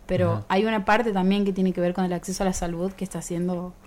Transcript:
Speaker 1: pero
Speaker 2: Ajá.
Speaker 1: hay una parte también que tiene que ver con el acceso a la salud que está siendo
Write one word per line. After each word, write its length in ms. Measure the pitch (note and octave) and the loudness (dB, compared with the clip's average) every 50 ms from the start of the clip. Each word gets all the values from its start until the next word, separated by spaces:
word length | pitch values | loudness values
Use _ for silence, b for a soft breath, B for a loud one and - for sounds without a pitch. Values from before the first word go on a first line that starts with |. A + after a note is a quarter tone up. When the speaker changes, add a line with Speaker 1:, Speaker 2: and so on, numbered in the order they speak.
| - | -6
Speaker 1:
pero 260 | - A#2 G#2+ - G2+ G#2+ | -4 0 2 2 2 0
Speaker 2:
Ajá. 100 | G#2+ G#2 - | -2 -2 0
Speaker 1:
hay 160 | F#3 F#3+ G#3+ | 2 2 2
una 180 | A3+ A3 G#3+ G3 | 2 0 0 2
parte 280 | - G#3 A3 A3 A3+ | 4 4 4 2 2
también 320 | G3 F#3+ F3+ F#3+ G3 G3+ G3+ | 0 2 4 4 4 4 2
que 80 | G3 | 0
tiene 200 | F#3+ G3 F#3 F#3 | 2 2 2 2
que 80 | F3+ F#3 | 2 2
ver 120 | F3 F3+ | 0 0
con 120 | F3+ F#3+ F#3 | 0 0 0
el 80 | F3+ | 0
acceso 320 | F3 E3+ - - F#3 - G3 | -2 -4 -4 -6 -4 -2 -2
a 20 | |
la 60 | F#3+ | -2
salud 400 | F#3 - F3+ F3 E3+ E3 F3 G3 | 0 -2 -4 -4 -4 -4 -4 -4
que 100 | F#3+ - | -4 -6
está 200 | F#3+ F3+ - E3+ | -8 -6 -6 -8
siendo 520 | E3 - F3 F3 F3+ F3+ F3+ F3 F3+ F3+ F3+ - - | -6 -4 -4 -2 -2 -2 -2 -4 -6 -8 -12 -16 -16